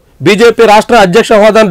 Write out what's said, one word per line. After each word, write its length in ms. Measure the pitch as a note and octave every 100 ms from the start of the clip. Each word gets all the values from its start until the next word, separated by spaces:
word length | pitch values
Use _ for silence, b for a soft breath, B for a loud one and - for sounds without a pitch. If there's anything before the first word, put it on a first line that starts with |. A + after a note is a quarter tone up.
| _ -
బీజేపీ 400 | C#3 G3+ A#3 A3+
రాష్ట్ర 300 | A3 G#3 -
అధ్యక్ష 380 | A#3+ F#3+ A3+ G#3+
హోదాను 380 | A3 G#3+ G#3 G#3+